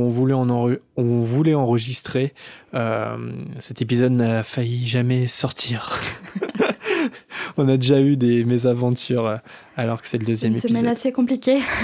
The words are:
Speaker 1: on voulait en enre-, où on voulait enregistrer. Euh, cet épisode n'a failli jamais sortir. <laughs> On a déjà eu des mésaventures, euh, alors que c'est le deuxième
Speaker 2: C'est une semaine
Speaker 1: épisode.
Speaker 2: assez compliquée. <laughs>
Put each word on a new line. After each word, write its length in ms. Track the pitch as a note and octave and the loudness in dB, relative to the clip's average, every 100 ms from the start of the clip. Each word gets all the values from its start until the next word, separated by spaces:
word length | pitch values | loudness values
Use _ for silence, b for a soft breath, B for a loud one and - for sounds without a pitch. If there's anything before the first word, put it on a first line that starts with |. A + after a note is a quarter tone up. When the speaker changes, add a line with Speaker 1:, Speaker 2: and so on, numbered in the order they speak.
Speaker 1:
on 80 | A#2+ | 2
voulait 240 | A#2+ C3 | 2 2
en 140 | C3+ B2 | 2 2
enre-, 300 | A#2+ A#2+ C3 _ - | 2 0 -2 _ -2
où 60 | |
on 180 | A#2+ A#2+ | 0 2
voulait 340 | A#2 C3 D#3+ | 0 2 2
enregistrer. 800 | D3+ A#2+ A#2 A#2 B2 - B2+ C#3 - B B B | 2 2 2 0 -6 -4 -2 -2 -6 B B B
Euh, 580 | B2+ A2+ A2 A2+ A#2 A#2 A#2+ - - | -4 -2 -2 -4 -6 -8 -10 -12 -8
cet 220 | - - | -8 -4
épisode 300 | A#2 A#2+ B2+ | 0 2 4
n'a 300 | B2 A#2 A2+ | 4 2 0
failli 440 | A2 C3+ A#2 B2 A#2+ | -2 -4 -2 -2 -2
jamais 400 | B2 B2 B2+ B2 | 0 2 0 0
sortir. 680 | - - - - A2+ - - | 0 -2 -2 -4 -4 -4 -6
<laughs> 1600 | - - - - F4+ G#3+ G#4+ - A4 F4 C4+ - _ - - - | -6 -10 -12 -8 -6 -2 -2 -2 -2 -2 -2 -6 _ -12 -8 0
On 120 | C3+ | 2
a 80 | C3 | 2
déjà 240 | B2+ C#3 | 4 4
eu 160 | C#3 C#3 | 6 4
des 280 | A#2+ A#2+ | 4 2
mésaventures, 840 | A#2 B2 B2 A#2+ B2 B2 - B2 A2+ | 2 2 2 2 0 0 -2 0 0
euh, 100 | A2 - B B - | -4 -8 B B -4
alors 240 | A#2 A2+ | -4 -4
que 80 | - | -4
c'est 80 | A#2+ | -4
le 60 | |
deuxième 320 | A2 A2 A2+ A2+ | 0 0 0 0
Speaker 2:
C'est 120 | - | 0
une 20 | |
semaine 140 | A#3 A#3 | 2 2
Speaker 1:
épisode. 100 | A#3+ | 0
Speaker 2:
assez 160 | C4 | -2
compliquée. 460 | C4 B3 C4 B3+ C#4 C4 | 0 0 2 2 2 2
<laughs> 40 | - | -2